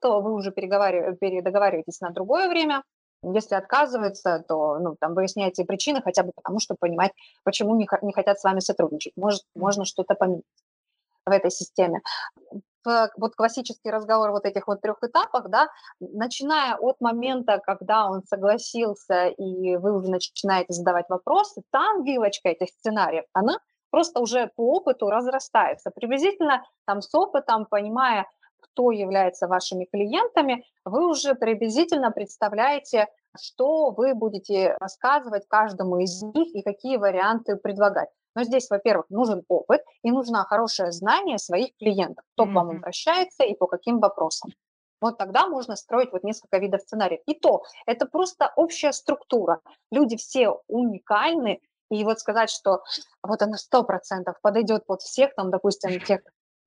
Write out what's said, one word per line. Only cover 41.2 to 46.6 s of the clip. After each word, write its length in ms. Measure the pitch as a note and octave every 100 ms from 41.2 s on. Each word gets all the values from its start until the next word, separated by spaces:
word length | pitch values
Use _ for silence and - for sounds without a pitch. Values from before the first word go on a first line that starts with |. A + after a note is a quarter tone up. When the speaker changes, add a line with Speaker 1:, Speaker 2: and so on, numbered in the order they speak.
| F#4+ G#3+
Speaker 1:
своих 300 | - F3 B3+ _
клиентов, 460 | G#3+ G3 E3+ - - -
кто 120 | G#3
к 60 | F#3+
вам 120 | E3+
Speaker 2:
Мгм. 100 | E3
Speaker 1:
обращается 680 | F3 - D#4 F4+ F#4 - A#3+
и 100 | -
по 120 | F3+
каким 320 | F3 A#3 A#3+
вопросам. 520 | G3+ - D#3+ - - - _ _ _ _
Вот 160 | A3+ A3+
тогда 280 | F#3+ B3 F#4+
можно 280 | C4+ A#3+ G3+
строить 340 | - A#3 B3+
вот 100 | F#3
несколько 360 | G3+ A3 -
видов 220 | F#3+